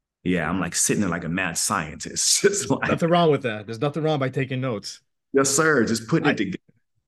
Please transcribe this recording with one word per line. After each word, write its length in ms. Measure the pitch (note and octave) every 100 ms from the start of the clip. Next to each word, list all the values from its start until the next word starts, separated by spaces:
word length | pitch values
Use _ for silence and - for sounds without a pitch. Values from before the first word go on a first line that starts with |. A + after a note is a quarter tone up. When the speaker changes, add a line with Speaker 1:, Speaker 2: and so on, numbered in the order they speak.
| _ _
Speaker 1:
yeah, 260 | F2 F2+ D#2
I'm, 100 | F#2+
like, 160 | E2 -
sitting 260 | - A2+
there 80 | G2
like 140 | E2+
a 60 | -
mad 280 | F2+ F2+ E2
scientist. 840 | - G2+ D2+ C#2+ - E3+ - -
<laughs> 20 | G3
It's 240 | - -
like 200 | C3 -
Speaker 2:
Nothing 200 | C#3+ E3+
wrong 220 | F3 E3+
with 120 | C3+
that. 220 | - G#2+ G#2+
There's 140 | A2+
nothing 220 | C#3+ D#3
wrong 160 | D#3 D3+
by 100 | C3
taking 320 | C3+ B2+ B2+
notes. 380 | C3 G#2 - - _ _ _
Speaker 1:
Yes, 160 | C3+ C#3+
sir. 340 | D3+ D#3 C#3+ A2
Just 220 | A2+ -
putting 200 | D#3+ D3
Speaker 2:
I 40 |
Speaker 1:
it 60 | A#2+
together. 200 | F#2+ - _ _ _ _